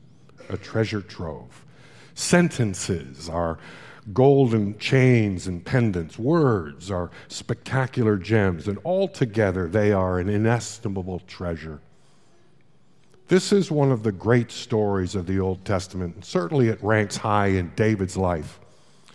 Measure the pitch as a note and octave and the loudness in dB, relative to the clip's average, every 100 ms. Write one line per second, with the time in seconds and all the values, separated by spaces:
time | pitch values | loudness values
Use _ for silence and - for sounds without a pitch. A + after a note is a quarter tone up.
0 | - - - - - - - A2 A2 G#2+ | -20 -20 -20 -20 -10 -10 -4 -2 -2 -4
1 | F#2 - E2+ C#2 A#1+ - - - - - | -8 -10 -10 -10 -14 -20 -20 -20 -20 -20
2 | - - - F3 F3 - A2 F#2 - F2 | -18 -8 2 4 4 0 -4 -4 -4 -6
3 | C2+ C2+ E2+ E2 E2+ E2 - - - - | -6 -14 -8 -4 -4 -4 -12 -20 -20 -18
4 | - G2 C3+ C#3 C3 A2+ G2+ G#2 - C3 | -6 4 6 6 4 2 0 -4 0 4
5 | C3 B2 G#2 F2+ F#2 F2 - C3 A2+ F2+ | 6 4 2 -2 -6 -8 -2 0 0 -2
6 | E2 - A#2 E3+ C#3+ G#2 D#2 C#2+ F2 F#2 | -6 -6 0 2 4 2 -2 -12 -6 -6
7 | E2+ - - - - - - C3 B2+ - | -6 -10 -16 -14 -8 -8 -4 -4 -2 0
8 | A2 G#2 F2+ A2 F#2+ E2 F#2+ G2 - F#3 | 2 0 2 2 2 0 -4 -6 -2 -2
9 | G3 - B2 G#2 G2+ F2+ E2+ G#2 G#2 G2+ | -2 -2 -2 0 0 0 0 2 2 2
10 | F#2 F2+ F2+ G#2 A2 A#2 - - G#2+ G2 | 2 0 0 0 2 0 -2 -10 -8 -6
11 | F2+ F2+ - - F2+ E2 D#2 D2+ - _ | -6 -8 -10 -10 -8 -6 -10 -16 -20 _
12 | _ _ _ _ _ _ _ - - - | _ _ _ _ _ _ _ -20 -20 -20
13 | _ - - F#3 F#3 G3+ E3+ D3+ C#3 B2 | _ -12 0 0 4 2 2 2 2 2
14 | A2 F#2 G2+ B2 A2+ - - A2 G#2 G2 | 0 -2 2 2 2 -8 -4 0 0 0
15 | F2+ G2+ E2+ F#2+ F#2+ F#2 - G2 - F2+ | -2 -4 -2 -2 0 -2 -2 -4 -4 -8
16 | F2 E2 - F#3 F3 D3+ A#2 G#2 G2+ G#2+ | -8 -10 -4 -4 0 2 2 2 2 2
17 | G#2 - A2+ G#2 G2+ F#2+ E2+ D#2+ A2 G#2+ | 2 -2 0 2 4 2 0 0 2 2
18 | F#2 F#2+ F#2 E2+ C#2+ - - - - - | -2 0 0 0 -6 -14 -20 -20 -20 -20
19 | - | -20